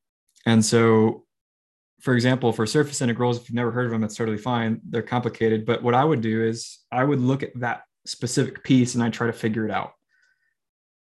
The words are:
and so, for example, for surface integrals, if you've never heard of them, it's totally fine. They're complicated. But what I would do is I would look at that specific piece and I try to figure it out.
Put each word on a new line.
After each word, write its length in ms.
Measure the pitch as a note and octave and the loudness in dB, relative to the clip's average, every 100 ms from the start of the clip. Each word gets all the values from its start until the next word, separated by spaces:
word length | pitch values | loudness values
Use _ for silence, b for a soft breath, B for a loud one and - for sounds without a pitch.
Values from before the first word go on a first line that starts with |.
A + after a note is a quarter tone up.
| _ _ _ _ - | _ _ _ _ 2
and 180 | A2+ | 2
so, 600 | A2 A#2 A2+ A2+ A2 - _ _ _ _ _ _ _ _ | 4 4 6 6 4 0 _ _ _ _ _ _ _ _
for 140 | - | 0
example, 380 | B2 B2 B2+ A#2+ | 2 2 2 2
for 140 | A2 G#2+ | 0 0
surface 340 | D3+ C#3+ - | 0 0 -2
integrals, 380 | B2 A2+ B2 A#2+ | -2 0 0 -2
if 100 | - | -4
you've 60 | A#2 | -4
never 140 | A#2+ | -2
heard 160 | A#2 B2 | -2 -2
of 40 | |
them, 120 | A2+ | -2
it's 100 | G#2+ - | -4 -4
totally 200 | A2+ G#2 | -4 -4
fine. 420 | B2+ A#2+ A2+ A2+ - | -2 -2 0 -2 -4
They're 100 | A#2 A2 B2 | -6 -2 -2
complicated. 480 | A#2 - A2+ A2 | -2 0 0 2
But 180 | A2+ A2+ | 0 -2
what 120 | A#2+ | 2
I 100 | B2 | 2
would 160 | D3+ C#3+ | 2 0
do 240 | A2 A2 | 0 -2
is 340 | A2+ A#2 - - _ | -2 -4 -10 -20 _
I 100 | B2 | -2
would 180 | C3+ C#3 | 0 2
look 220 | B2+ C3+ | 0 -2
at 160 | - B2 | -4 -8
that 220 | A#2+ A#2+ - _ | -8 -8 -12 _
specific 580 | - - A#2+ - B2+ - | -16 -8 -4 -2 -2 -4
piece 320 | - C3 A#2+ | 2 4 4
and 80 | B2 | 0
I 60 | A#2+ | -2
try 180 | A2 A#2 | -2 -4
to 60 | |
figure 320 | A2+ A#2 A2 | -2 -4 -2
it 60 | G#2+ | -4
out. 220 | G2 - _ _ _ _ _ _ _ _ _ _ _ _ | -4 -8 _ _ _ _ _ _ _ _ _ _ _ _